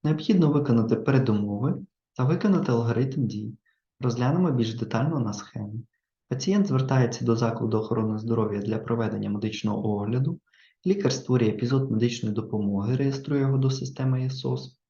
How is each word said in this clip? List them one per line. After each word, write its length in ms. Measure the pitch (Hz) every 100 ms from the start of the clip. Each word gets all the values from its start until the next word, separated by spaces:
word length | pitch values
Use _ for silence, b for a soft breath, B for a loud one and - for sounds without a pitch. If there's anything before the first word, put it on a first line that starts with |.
Необхідно 480 | 151 156 - 190 156
виконати 440 | 151 139 117 110 -
передумови 800 | - 135 113 104 104 101 135 190 - _ _
та 100 | -
виконати 480 | 131 180 214 180 -
алгоритм 560 | 117 117 113 135 143 113
дій. 300 | 104 110 107 _ _ _ _
Розглянемо 520 | 127 117 123 165 180
більш 220 | 127 110
детально 460 | 113 - 113 147 160
на 140 | 110
схемі. 520 | 101 - 117 104 110 110 _ _ _ _
Пацієнт 380 | 131 - 202 196
звертається 580 | 135 131 131 120 - 120
до 100 | 117
закладу 420 | 117 113 117 110
охорони 400 | 110 113 110 107
здоров'я 420 | 113 113 104 104
для 180 | 101 110
проведення 520 | - 117 110 107 101
медичного 600 | 101 107 104 107 104 107
огляду. 500 | 104 101 123 143 175 _ b b b 180
Лікар 280 | 202 202
створює 360 | - - 127 113
епізод 420 | 107 123 135 135
медичної 440 | 110 120 120 110 107
допомоги, 600 | 110 107 101 101 104 131
реєструє 460 | 139 135 - 143
його 160 | 135 135
до 120 | 135
системи 520 | 135 - - 131 127
єсос. 540 | 131 - 131 127 127 _